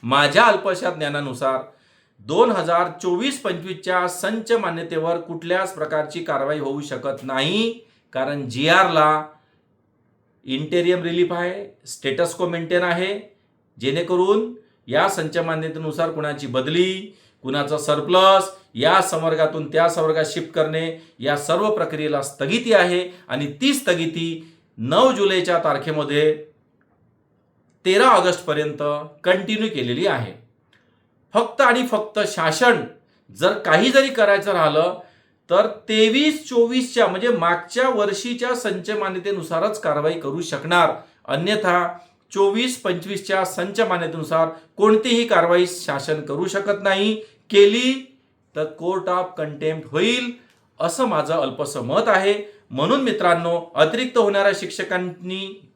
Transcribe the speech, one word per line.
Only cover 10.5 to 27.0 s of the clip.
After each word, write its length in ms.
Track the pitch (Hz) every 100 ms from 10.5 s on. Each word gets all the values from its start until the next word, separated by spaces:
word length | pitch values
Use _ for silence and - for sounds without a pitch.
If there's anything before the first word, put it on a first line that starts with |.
| 131 151 175 170 180
रिलीफ 300 | 170 170 175
आहे, 320 | 175 175 196 202 _ -
स्टेटस 460 | - 139 135 170
को 140 | - 180
मेंटेन 360 | 170 165 175
आहे, 340 | 180 175 190 202 - _ _ _ _ _
जेणेकरून 760 | 123 147 170 180 185 214 240 - _ _ -
या 200 | 139 190
संच 280 | 190 156 165
मान्यतेनुसार 720 | 165 160 160 160 156 151 165
कुणाची 360 | 160 151 139 139
बदली 640 | 127 131 165 185 190 214 - _ _
कुणाचा 340 | 131 139 143 147
सरप्लस 720 | 147 147 147 180 190 196 190 - _
या 280 | 113 143 190
संवर्गातून 720 | 180 160 165 156 156 156 143
त्या 180 | 156 165
संवर्गात 340 | 170 160 156 151
शिफ्ट 240 | - -
करणे, 540 | 170 156 160 165 165 - _
या 180 | 131 143
सर्व 320 | 143 170 214
प्रक्रियेला 520 | 214 165 151 151 147
स्थगिती 520 | 131 - 143 226 240
आहे 360 | 208 180 180 180 - -
आणि 200 | 143 143 -
ती 120 | 269
स्थगिती 840 | 285 - 170 165 165 165 160 - _ _ -
नऊ 340 | 117 170 262
जुलैच्या 460 | 202 202 185 180 170
तारखेमध्ये 880 | 165 139 160 156 139 143 151 151 - _ _ _ _ _